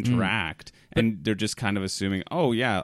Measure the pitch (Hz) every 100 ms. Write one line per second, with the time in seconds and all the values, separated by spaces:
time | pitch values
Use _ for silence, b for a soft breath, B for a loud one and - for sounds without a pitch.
0 | 113 120 95 110 82 - - b b -
1 | 113 98 92 101 107 - 104 101 95 -
2 | 98 95 - 170 143 113 123 95